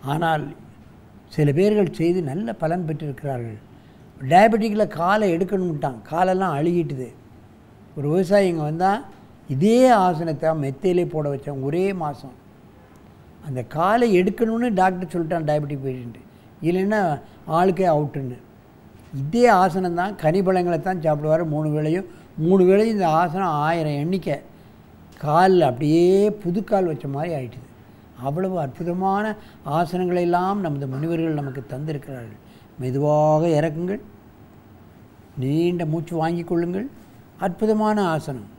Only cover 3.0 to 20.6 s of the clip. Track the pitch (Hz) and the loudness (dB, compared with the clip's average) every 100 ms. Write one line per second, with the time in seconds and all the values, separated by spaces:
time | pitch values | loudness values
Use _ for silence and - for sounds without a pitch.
3 | 151 127 147 131 117 107 - - - - | -8 -8 -6 -6 -8 -12 -20 -20 -20 -20
4 | - - 131 170 214 220 220 208 208 151 | -20 -12 4 6 6 4 0 0 -2 0
5 | 175 208 208 165 180 196 180 151 147 117 | 0 2 2 0 0 -2 -2 -2 -4 -6
6 | 101 156 185 185 190 143 160 175 151 139 | -6 0 2 2 0 0 0 0 -2 -6
7 | 123 - - - - - - - - - | -10 -14 -20 -20 -20 -20 -20 -20 -18 -6
8 | 147 165 175 202 196 165 151 160 185 208 | -2 0 2 2 2 0 -4 0 0 0
9 | - - - - - 135 190 233 254 226 | -6 -20 -20 -20 -8 0 4 6 6 6
10 | 185 160 170 147 160 160 139 131 185 175 | 4 0 -4 -2 -2 0 -2 -2 0 0
11 | 165 156 147 139 - 139 135 160 190 190 | 0 -2 -4 -4 -8 -6 -4 -2 -2 -4
12 | 151 143 139 - - - - - - - | -8 -8 -16 -20 -20 -20 -20 -20 -20 -20
13 | - - - - 156 127 120 147 180 226 | -20 -20 -20 -20 -10 -8 -8 -2 2 4
14 | 240 185 180 202 226 226 240 202 185 180 | 4 4 2 0 -2 0 -2 2 2 0
15 | 180 180 165 170 151 151 143 143 135 127 | -6 -4 -2 -2 0 -2 -2 -6 -6 -8
16 | 120 113 - - - - 156 180 196 214 | -10 -16 -20 -20 -20 -6 -2 0 0 0
17 | 185 143 - - - 160 185 175 185 151 | 0 -2 -8 -20 -2 2 2 2 2 2
18 | 151 147 135 123 - - - - - - | 0 -6 -8 -10 -18 -20 -20 -20 -20 -20
19 | - 139 143 233 240 196 185 170 185 170 | -14 -8 -4 4 6 6 4 2 -2 -2
20 | 190 196 156 175 185 185 | -4 0 0 2 2 2